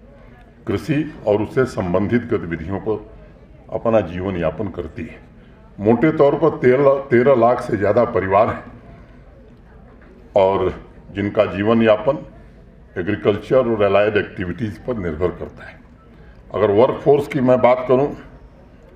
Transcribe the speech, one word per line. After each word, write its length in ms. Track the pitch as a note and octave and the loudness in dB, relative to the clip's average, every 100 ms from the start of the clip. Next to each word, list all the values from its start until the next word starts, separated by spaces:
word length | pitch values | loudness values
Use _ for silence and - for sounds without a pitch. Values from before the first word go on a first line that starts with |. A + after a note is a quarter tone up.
| - - - - - - - | -20 -20 -20 -20 -20 -14 -6
कृषि 480 | G2 - C#3+ D#3 - A2 | -6 -2 -4 -4 -6 -2
और 160 | G#2 | -2
उससे 220 | G2+ C3 | -2 -2
संबंधित 580 | B2 - F#2 F#2 G2+ A#2+ | -2 -4 -2 -2 0 -2
गतिविधियों 580 | A#2+ G#2 E2+ E2 D#2+ G2 | -2 -6 -4 -8 -8 -8
पर 300 | A2 G#2 - - - - - - - | -6 -6 -8 -20 -20 -20 -20 -20 -12
अपना 280 | - A#2 A2 | -6 0 0
जीवन 360 | E2+ F2+ F#2+ F2+ | 0 -6 -6 -4
यापन 320 | D#2+ D#2+ G2 | -4 -4 -10
करती 340 | - D2+ - | -10 -12 -12
है। 180 | D#2+ - - - - - - - | -16 -16 -20 -20 -20 -20 -20 -2
मोटे 320 | G2+ A#2+ D#3+ | 2 4 2
तौर 220 | D#3 C#3+ | 4 2
पर 240 | D3 D#3 D3+ | 4 0 2
तेरह, 480 | B2+ C3 C#3 C#3 - | 2 4 4 2 2
तेरह 240 | A#2+ B2+ | 2 4
लाख 260 | B2+ A#2 B2 | 4 4 0
से 160 | - G#2 | -2 -2
ज़्यादा 280 | G2 G#2 | 0 2
परिवार 440 | A2 F#2 F#2+ G2 A#2 | 2 -2 0 2 2
हैं 160 | - - - - - - - - - - - - - - - - - - G2+ | -2 -14 -20 -20 -20 -20 -20 -20 -20 -20 -20 -20 -20 -20 -20 -20 -20 -4 2
और 460 | F#2+ F#2+ F#2 - - - - | 2 2 -2 -6 -18 -20 -12
जिनका 320 | F#2 G2+ G#2 | -6 -2 0
जीवन 380 | G2 F#2 G#2 A#2 | 0 0 0 2
यापन 440 | A2+ G#2+ C#3 D3+ - - - - - - - G2 | 4 2 0 -4 -8 -20 -20 -20 -20 -20 -14 -8
एग्रीकल्चर 720 | F2+ G2+ A#2+ G2+ - C3+ A#2 | -4 0 0 0 0 0 2
और 160 | A2 | 0
allied 320 | G2+ G2 G#2 G#2 | 2 4 2 0
activities 640 | - - F2+ F2 A2 F#2 | -4 -8 -10 -6 -8 -8
पर 180 | - B2 | -8 -6
निर्भर 320 | F2 D2+ F2 | -6 -4 -4
करता 380 | - D2+ - - | -4 -14 -16 -20
है। 140 | - - - - - - - - | -20 -20 -20 -20 -20 -20 -20 -10
अगर 160 | - G#2 | -2 2
workforce 580 | G2+ C3+ - C#3+ C#3+ - | 4 2 2 2 2 0
की 120 | D3 | -2
मैं 200 | B2+ B2 | 2 4
बात 240 | A#2+ B2+ - | 4 2 2
करूं, 260 | B2+ C#3+ - - - - - - - - | 0 0 -6 -18 -20 -20 -20 -20 -20 -20